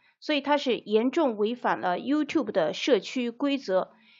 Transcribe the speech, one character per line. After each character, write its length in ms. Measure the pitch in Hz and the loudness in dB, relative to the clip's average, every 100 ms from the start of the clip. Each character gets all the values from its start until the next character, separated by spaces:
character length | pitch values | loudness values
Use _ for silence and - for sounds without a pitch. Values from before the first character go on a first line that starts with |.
| _ _ | _ _
所 160 | - 294 | -2 0
以 60 | |
它 140 | 277 294 | 2 0
是 220 | 285 214 | 2 -2
严 320 | - 220 247 | 0 2 2
重 260 | 262 294 208 | 2 2 2
违 200 | 208 240 | -2 0
反 240 | 220 170 | -2 0
了 180 | 180 180 | 0 -2
YouTube 540 | 240 294 302 330 214 | 0 -2 0 -2 0
的 220 | 208 156 | 0 0
社 260 | 180 - 240 | 0 2 2
区 320 | 240 269 240 | 2 -4 -4
规 260 | 233 285 277 | -2 -2 -2
则。 340 | 277 185 - - _ _ | 0 -2 -2 -8 _ _